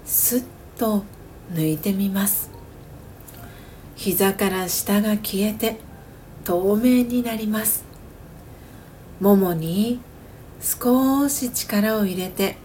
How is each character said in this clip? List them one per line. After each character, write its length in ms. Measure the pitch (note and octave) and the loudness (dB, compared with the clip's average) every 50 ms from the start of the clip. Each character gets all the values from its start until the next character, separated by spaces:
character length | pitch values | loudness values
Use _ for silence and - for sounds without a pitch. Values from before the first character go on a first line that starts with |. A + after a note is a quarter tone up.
| - | -6
ス 340 | - - - - - A#3+ B3+ | -2 0 0 2 2 0 0
ッ 60 | B3 - - - - - - | -2 -4 -16 -20 -20 -18 -4
と 280 | - A#3+ A3 G#3+ G3+ G3+ - - - - - - - - - F3 | -2 0 2 2 0 -2 -4 -16 -18 -20 -20 -20 -20 -12 -6 -2
抜 120 | D#3+ D#3 | 0 0
い 120 | D#3 D#3 D3+ | 0 0 0
て 140 | - G3+ | 0 -2
み 180 | G3 F#3+ G3 G3 | 0 0 0 0
ま 160 | F#3+ G3 G3+ | 0 0 0
す。 240 | G3+ - - - - - - - - - - - - - - - - - - - - - - - - - - - - - - - - - | 0 0 -2 -4 -8 -12 -18 -18 -18 -20 -20 -20 -18 -18 -18 -18 -18 -18 -18 -18 -18 -18 -16 -16 -18 -18 -18 -18 -18 -20 -20 -20 -18 -14
膝 400 | - - G3 F3 - G3 G3 G3 | -4 -2 -2 2 4 2 2 2
か 160 | - G3+ F#3+ | 2 0 0
ら 180 | F#3+ F#3 F#3 F3+ | 0 -2 -2 -2
下 320 | - - - - G3+ G#3 | -2 -4 0 2 2 2
が 100 | G#3 G#3+ | 4 2
消 380 | G#3+ G#3 - - - F#3+ G#3 G#3+ | 0 0 -2 -4 -2 0 0 0
え 60 | G#3+ | 0
て 240 | - A3 C#4 A3+ - - - - - - - - - - - - - - | 0 -2 -2 -2 -4 -12 -18 -18 -18 -18 -20 -20 -20 -20 -20 -18 -10 -4
透 320 | - F3 F3 F#3+ G3 G#3 | 0 0 2 4 4 4
明 280 | G#3+ A#3+ B3+ B3 B3 B3 | 6 6 6 6 6 4
に 180 | A#3+ A#3+ B3 | 2 0 -2
な 120 | A#3 A#3 A3+ | 0 -2 -4
り 120 | G#3+ A3 | -2 -2
ま 180 | G#3+ G#3+ G#3+ A3 | -2 -2 0 0
す。 200 | - - - - - - - - - - - - - - - - - - - - - - - - - - - - - - - | 0 -2 -2 -4 -12 -18 -18 -18 -20 -18 -20 -20 -20 -20 -20 -20 -20 -20 -20 -20 -20 -20 -20 -20 -20 -20 -20 -20 -20 -8 2
も 160 | F#3 G3+ G3+ | 6 6 8
も 180 | G3 F#3+ F3+ F3 | 8 6 4 2
に 460 | D#3+ D#3+ E3 E3+ G3 G#3+ A#3+ A#3+ B3 - - - - - - - - - - - - | 0 -2 0 2 2 2 2 0 -4 -6 -16 -20 -20 -20 -20 -20 -20 -20 -20 -16 -8
少 680 | - - - - - A#3+ B3 B3+ C4 C4 C4+ C#4 C#4+ C#4+ | -6 -6 -6 0 4 4 4 6 6 4 4 4 2 2
し 220 | C#4 - C4 B3 | 0 -2 -4 -4
力 480 | B3 - - - A3+ G#3 G3+ A3 A3 G#3+ | -4 -4 -4 0 2 2 2 2 2 2
を 60 | G3+ | 2
入 120 | F#3+ F3+ | 0 0
れ 120 | F#3 F#3 F#3 | -2 -4 -4
て 280 | - - G3 F#3 - - | 0 0 0 0 0 -6